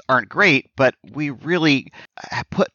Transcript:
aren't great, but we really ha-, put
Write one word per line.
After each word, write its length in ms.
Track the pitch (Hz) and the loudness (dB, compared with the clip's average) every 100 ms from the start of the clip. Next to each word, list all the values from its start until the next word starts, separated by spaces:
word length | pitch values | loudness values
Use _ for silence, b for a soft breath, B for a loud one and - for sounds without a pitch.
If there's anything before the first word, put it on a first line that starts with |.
| - | -2
aren't 220 | 127 104 | -2 0
great, 400 | 156 196 135 - - | 0 2 2 -2 0
but 180 | 131 - - | 0 0 -10
we 180 | 139 151 | -10 -8
really 600 | 120 151 180 160 139 - B B - | -8 -4 0 2 2 -2 B B -20
ha-, 260 | - 120 - | -12 -10 -6
put 200 | - - | -2 -4